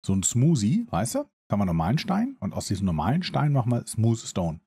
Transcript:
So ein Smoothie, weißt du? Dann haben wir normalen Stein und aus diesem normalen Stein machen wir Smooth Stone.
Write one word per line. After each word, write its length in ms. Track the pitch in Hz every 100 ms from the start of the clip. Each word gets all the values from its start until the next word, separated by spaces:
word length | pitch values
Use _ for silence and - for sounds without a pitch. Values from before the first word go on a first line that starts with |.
| -
So 80 |
ein 100 | 95
Smoothie, 640 | 92 117 143 151 104 196 233
weißt 260 | 185 - 269
du? 40 |
Dann 400 | 294 _ _ 208
haben 0 |
wir 140 | 92
normalen 240 | 165 131 147
Stein 400 | - 208 254 269
und 140 | 101
aus 140 | - -
diesem 180 | 92 98
normalen 380 | 78 80 170
Stein 300 | 175 - 147
machen 180 | 143 120
wir 140 | 120 -
Smooth 340 | 113 113 113
Stone. 420 | - - 85 78